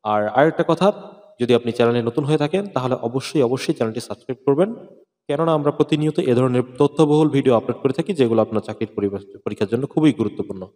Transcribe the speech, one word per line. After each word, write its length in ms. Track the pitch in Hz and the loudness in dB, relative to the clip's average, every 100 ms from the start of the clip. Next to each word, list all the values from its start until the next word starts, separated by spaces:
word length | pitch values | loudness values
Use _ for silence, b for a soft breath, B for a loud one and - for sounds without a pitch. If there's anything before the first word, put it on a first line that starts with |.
আর 240 | 110 107 107 | 0 -2 0
আরেকটা 360 | 123 156 160 165 | 2 2 2 -2
কথা, 240 | 165 190 202 - - - _ | 2 2 0 -16 -20 -20 _
যদি 160 | 120 120 | 2 2
আপনি 160 | 117 | 2
চ্যানেলে 300 | 113 117 120 | 0 2 2
নতুন 220 | 117 156 | -2 -2
হয়ে 140 | 139 151 | 0 0
থাকেন 280 | 147 185 202 | 0 -2 -4
তাহলে 280 | 131 127 127 | -4 -4 -4
অবশ্যই, 400 | 117 127 - 156 | -4 -6 -4 0
অবশ্যই 320 | 120 127 - | 0 0 -4
চ্যানেলটি 260 | 147 113 113 | -2 -4 -4
সাবস্ক্রাইব 460 | - - - 127 - | -10 -12 -10 -4 0
করবেন, 300 | 139 196 233 - - _ _ - | 2 0 -2 -16 -20 _ _ -6
কেননা 260 | 147 165 | -2 0
আমরা 180 | 156 147 | 2 0
প্রতিনিয়ত 480 | - 147 151 151 151 | 0 0 2 0 0
এ 160 | 131 120 | 2 2
ধরনের 280 | 131 123 123 - | 2 0 -4 0
তথ্যবহুল 520 | 143 - 151 151 156 | 0 2 2 4 4
ভিডিও 260 | 135 131 113 | 2 4 2
আপলোড 220 | - 120 | 0 -4
করে 120 | 135 | -4
থাকি 200 | 131 165 | -4 -4
যেগুলো 280 | 170 120 113 | 0 2 2
আপনার 200 | 110 107 | 2 -2
চাকরির 280 | 107 104 110 - | -6 -8 -8 -4
পরিবেশ-, 440 | 101 98 - - - | -4 -4 -12 -12 -10
পরীক্ষার 220 | 104 101 | -6 -4
জন্য 200 | 117 139 | -2 -2
খুবই 260 | - 151 | 2 2
গুরুত্বপূর্ণ। 540 | 117 104 - 98 95 92 | 2 -4 -4 -10 -10 -14